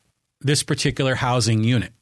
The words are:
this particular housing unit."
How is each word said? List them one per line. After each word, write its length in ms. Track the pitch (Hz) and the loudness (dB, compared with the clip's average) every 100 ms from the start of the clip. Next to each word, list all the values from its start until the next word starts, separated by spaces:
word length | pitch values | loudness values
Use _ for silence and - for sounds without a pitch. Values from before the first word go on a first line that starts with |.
| _ _ _ _ | _ _ _ _
this 220 | 135 147 | -2 0
particular 520 | - 143 143 127 135 | -2 -2 -2 0 0
housing 500 | 120 127 120 110 110 | 0 0 0 2 2
unit." 280 | 113 123 92 _ | 2 0 -2 _